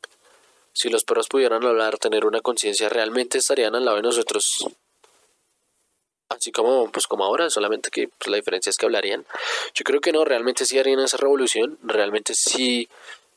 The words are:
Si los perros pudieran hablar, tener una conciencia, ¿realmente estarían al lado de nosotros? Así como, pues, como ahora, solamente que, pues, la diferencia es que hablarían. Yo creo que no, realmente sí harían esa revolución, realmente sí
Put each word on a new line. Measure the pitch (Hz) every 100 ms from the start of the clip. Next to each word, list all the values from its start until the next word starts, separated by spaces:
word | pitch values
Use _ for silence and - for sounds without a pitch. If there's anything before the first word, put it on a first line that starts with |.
| - _ _ _ _ _ _
Si | - 120
los | 113
perros | - 120 113
pudieran | 139 127 113 123
hablar, | 113 110 107
tener | 117 107 104
una | 113
conciencia, | 123 117 107 101 107
¿realmente | 117 110 120 123 135
estarían | - 139 110
al | 117 127
lado | 104
de |
nosotros? | 113 120 110 107 - - - - _ _ _ _ _ _ _ _ _ _ _ _ _ _ _
Así | 113 -
como, | - 113 131 110
pues, | - -
como | 104
ahora, | 98 123 165
solamente | 110 104 107 -
que, | 120 117
pues, | - 107
la | 101
diferencia | 98 92 98
es | 95
que | 113
hablarían. | 110 98 110 - - - - -
Yo | -
creo | - 143
que | 170
no, | 156 156
realmente | 123 123 127 123
sí | 131
harían | 135 135
esa | 131 131
revolución, | 139 139 127 110 123 156
realmente | 113 107 101 - - -
sí | - - 127 120 117 - - - _